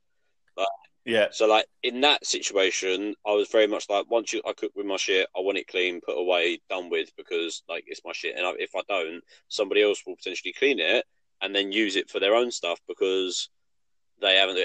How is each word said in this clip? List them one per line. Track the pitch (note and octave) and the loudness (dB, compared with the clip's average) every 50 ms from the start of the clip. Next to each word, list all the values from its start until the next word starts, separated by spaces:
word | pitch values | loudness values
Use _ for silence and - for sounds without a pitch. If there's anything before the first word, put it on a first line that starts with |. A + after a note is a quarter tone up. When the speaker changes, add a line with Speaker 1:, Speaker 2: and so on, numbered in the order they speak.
| _ _ _ _ _ _ _ _ _ _ - | _ _ _ _ _ _ _ _ _ _ -6
Speaker 1:
Like, | F#2 F#2+ G2 G2 - - - _ _ - | -4 -4 -4 -4 -6 -16 -20 _ _ -6
Speaker 2:
Yeah. | - A2+ A2 G2+ - | 0 2 2 2 2
Speaker 1:
so, | - - A2+ | 2 2 2
like, | G#2+ G#2+ A2 A2+ - _ _ - | 4 4 4 2 0 _ _ -6
in | B2 A#2+ B2 C3+ | -4 -2 2 4
that | D3 C#3 - - | 4 4 2 0
situation, | - - C3+ - - G2+ G2 F#2+ F#2 F2 - - F#2+ F#2 F#2 G2+ G#2+ G2+ _ - | -4 -4 -4 -4 -2 0 2 2 2 2 0 -2 -2 -2 -2 -2 -6 -8 _ -2
I | G#2+ G#2 | 0 2
was | G#2 G2+ - | 2 2 2
very | - A2+ G#2+ G#2 | 4 4 4 4
much | G#2 F2+ - - | 2 -2 -4 -2
like, | G#2 G2+ - - | -2 -2 0 0
once | A#2 A#2 G#2+ - - | -2 -2 -2 -2 -6
you, | G#2+ - | -6 -4
I | - G#2 | -6 -6
cook | - - G#2 - | -4 -6 -6 -6
with | G2 G2+ | -6 -6
my | G2+ G2 | -4 -4
shit, | F#2 - G#2 G2 F#2+ F#2 - - | -2 0 2 2 2 2 0 -2
I | F#2 | -4
want | F#2 G2 G2 F#2+ | -2 0 -2 -2
it | - - | -4 -4
clean, | - F#2 F2+ F2+ F2 E2+ - | -2 0 0 0 -2 -4 -6
put | - - D2 | -6 -4 -2
away, | F2+ F2+ F2+ F2 E2+ F2 E2+ E2 _ - | 0 2 2 2 2 0 -2 -4 _ -8
done | F#2+ F#2 F2+ E2+ | -8 -8 -6 -4
with, | E2 E2 D#2 - _ | -4 -4 -4 -4 _
because, | - D#2+ - F2+ E2+ E2 D#2+ - - _ - | -20 -12 -6 -4 -4 -4 -4 -6 -10 _ -10
like, | E2+ E2+ - | -10 -10 -10
it's | - D#2+ - - | -12 -16 -14 -12
my | F2 E2 | -12 -10
shit, | - - - - | -8 -8 -8 -6
and | - F2+ | -4 -4
I, | F2+ E2+ - | -4 -4 -4
if | F2 - - | -6 -6 -6
I | F#2+ - - | -6 -4 -2
don't, | G2+ F#2 E2 D#2+ F2 F2 - _ - _ _ - | -2 -2 -2 -4 -8 -12 -16 _ -20 _ _ -10
somebody | - - G#2+ F#2+ G2+ G#2 G#2 | -4 -2 -2 2 4 4 4
else | G#2 G2 - - | 4 2 0 -4
will | F#2+ F2+ | -12 -14
potentially | - - - F2+ - - F#2 F2 | -10 -10 -10 -8 -8 -8 -8 -4
clean | - C3+ C#3+ C3+ G2 | 0 2 2 2 2
it | D#2+ E2 G#2+ B2+ - _ _ _ _ _ _ - | 2 2 2 0 0 _ _ _ _ _ _ -8
and | F#2+ G2 G2+ | -8 -2 0
then | G2+ G2 G2 G2 | 0 0 0 0
use | G#2+ A2 G2+ F#2+ | 0 0 0 0
it | G2 - - | -2 -4 -2
for | - G2+ | -4 0
their | F#2+ G2 G#2+ | 2 4 4
own | A#2+ B2 A#2+ | 4 2 0
stuff | A#2 - - E2+ E2+ - _ - | -2 -6 -4 -4 -4 -6 _ -12
because | F2+ - G2+ F#2+ F#2+ F#2+ F#2 F2+ F2 - - - _ _ _ _ _ _ _ _ _ _ _ _ _ - | -4 -2 0 0 0 0 0 -2 -4 -6 -6 -8 _ _ _ _ _ _ _ _ _ _ _ _ _ -4
they | G#2 G2 F#2+ | 0 4 4
haven't, | F#2+ G2 F#2 F#2+ F2+ | 4 4 4 2 0